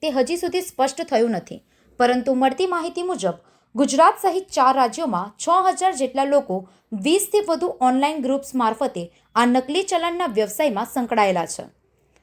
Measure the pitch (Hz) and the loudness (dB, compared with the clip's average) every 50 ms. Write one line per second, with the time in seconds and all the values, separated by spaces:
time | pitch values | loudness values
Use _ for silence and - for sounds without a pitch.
0 | 311 311 254 269 254 - 339 339 359 - 359 370 370 - - - 269 262 - 339 | -4 -2 0 0 0 0 -2 -4 -2 -2 -2 -4 -4 -4 -2 -2 -2 -2 -2 -6
1 | 330 330 277 220 233 233 208 170 - - - - _ _ _ _ _ _ _ - | -6 -2 0 0 2 2 0 -4 -6 -10 -18 -18 _ _ _ _ _ _ _ 2
2 | 247 247 247 254 247 269 262 254 269 269 269 - 381 370 359 339 320 349 - 349 | 2 2 2 0 0 0 0 2 2 0 2 0 -2 -2 -2 -4 -4 -6 -6 -6
3 | 349 370 349 - 190 175 - - _ _ _ _ _ _ - 226 285 220 262 277 | -6 -4 -6 -2 -4 -4 -4 -6 _ _ _ _ _ _ 0 0 0 2 4 6
4 | 330 392 427 - - 370 330 381 381 - - 294 254 262 269 269 254 233 - 311 | 6 6 4 2 -2 -2 -2 -2 -6 -4 0 2 2 4 4 4 2 0 0 -4
5 | 330 254 190 175 196 208 _ - - 330 349 381 370 370 359 359 370 381 330 254 | -4 -2 -2 -4 -6 -6 _ -8 0 2 2 4 4 2 0 2 0 0 0 0
6 | 277 262 262 269 269 277 285 285 277 - 185 190 185 - _ _ _ - 220 196 | -4 -2 0 -2 0 2 2 2 2 0 -6 -6 -6 -12 _ _ _ -10 -10 -4
7 | 190 294 349 403 - - 415 415 415 339 320 254 349 349 - - 254 254 254 262 | 0 2 2 2 0 2 0 0 2 0 -2 -2 -2 -4 -2 2 2 2 4 2
8 | 285 302 311 302 247 254 277 277 277 - - 254 226 220 220 - 277 - - 175 | 0 0 -2 -2 -2 -2 -2 -2 -4 -6 -2 0 0 0 0 0 -4 -4 -4 -6
9 | 170 170 _ _ _ _ - 220 240 247 247 262 254 269 302 381 381 - 370 330 | -10 -10 _ _ _ _ 0 2 2 4 4 2 0 0 -2 -2 -2 0 -2 -2
10 | 339 339 339 349 359 277 196 214 214 202 - - 302 285 202 196 233 - - 262 | -2 -2 -2 -2 -4 -2 0 -2 -2 -2 -2 -2 0 0 0 -2 -6 -4 -4 -6
11 | 240 - 233 214 202 190 180 170 165 - - - - - _ _ _ _ _ _ | -4 0 2 2 2 2 2 -2 -2 -4 -8 -12 -14 -16 _ _ _ _ _ _
12 | _ _ _ _ | _ _ _ _